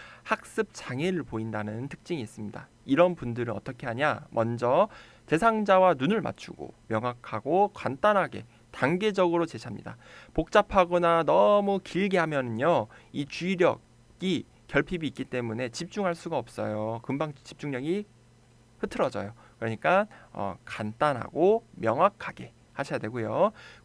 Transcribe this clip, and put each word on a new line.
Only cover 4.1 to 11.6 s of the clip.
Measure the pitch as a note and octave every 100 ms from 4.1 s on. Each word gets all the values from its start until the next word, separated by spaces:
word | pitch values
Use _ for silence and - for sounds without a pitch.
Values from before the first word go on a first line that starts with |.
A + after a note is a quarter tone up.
| G#2+ -
먼저 | A#2 A2+ A#2 A#2+ C#3+ - - - - -
대상자와 | D#3+ A3+ A3 G3+ F#3 F#3 C#3+
눈을 | C#3+ G#3+
맞추고 | A#2 - - - C#2+ - -
명확하고 | A2 B2 A#2+ - A2 C3 F3+ G3+
간단하게 | - - C#3 G#3 G3+ C#3+ G2 - - _
단계적으로 | - C3 F3+ G#3+ F#3+ F3 E3+ E3
제시합니다. | A2+ B2 G#2 A2 A#2 - - -
복잡하거나 | - D#3+ G#3 G3+ G3+ F3 F3 E3+ E3
너무 | D3 F3 G#3 G#3